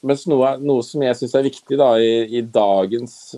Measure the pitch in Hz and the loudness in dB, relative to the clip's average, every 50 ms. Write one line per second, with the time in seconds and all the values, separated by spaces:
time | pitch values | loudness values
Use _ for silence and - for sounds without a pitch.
0 | - 135 139 139 - - 156 131 127 135 135 131 139 143 139 123 120 - - 151 | 0 -2 -2 -2 0 -2 0 2 2 2 0 -2 -2 -2 0 -2 -2 -4 -6 -2
1 | 139 127 123 120 - 120 - 135 135 139 135 - _ _ 135 139 143 131 117 113 | -2 -2 -2 -2 -4 -2 -2 0 0 0 -4 -8 _ _ 0 2 4 4 4 4
2 | 113 113 113 117 113 110 113 120 117 117 113 117 104 101 98 98 95 95 107 120 | 2 2 2 0 -2 -2 -4 -6 -6 -2 0 0 2 2 2 2 0 0 -2 -6
3 | 123 117 - - - - - | -8 -8 -16 -20 -20 -20 -16